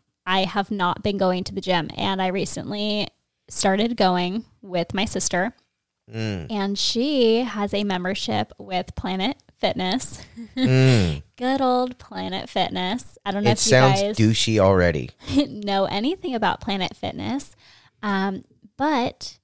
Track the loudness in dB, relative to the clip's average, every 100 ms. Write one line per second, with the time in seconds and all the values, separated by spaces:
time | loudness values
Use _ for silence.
0 | _ _ -2 0 0 0 -2 0 -2 0
1 | -2 0 0 0 -4 -6 -2 0 -2 -4
2 | -2 0 -2 -2 -2 -2 -4 -4 -4 -4
3 | -6 _ _ _ -8 -2 0 2 0 2
4 | 2 2 0 -4 -8 _ -6 -4 -2 -2
5 | -2 0 0 0 -2 -6 _ _ _ _
6 | -12 -6 -4 -4 -6 -4 -4 -2 -2 -2
7 | 0 2 2 2 0 -4 -2 -2 -2 -2
8 | -4 -6 -4 -4 -4 -10 -8 -6 -6 -8
9 | -6 -2 -2 -4 _ _ -2 -2 -2 -2
10 | -2 -6 -10 -18 -10 0 4 6 6 6
11 | 4 -2 -8 -6 -2 0 2 0 -2 -6
12 | -14 -10 -8 -8 -2 0 0 -2 -4 -4
13 | -6 -8 -6 0 2 4 6 6 8 6
14 | 2 4 4 4 2 4 6 6 4 2
15 | -4 -10 -2 0 0 -2 -2 0 0 -2
16 | -2 -4 -4 -2 -2 -2 -4 -4 -4 -6
17 | -10 -6 -6 -6 -6 -10 _ -20 _ _
18 | -4 -2 -2 -4 -12 _ -16 -4 0 0
19 | -2 -6 -14 -16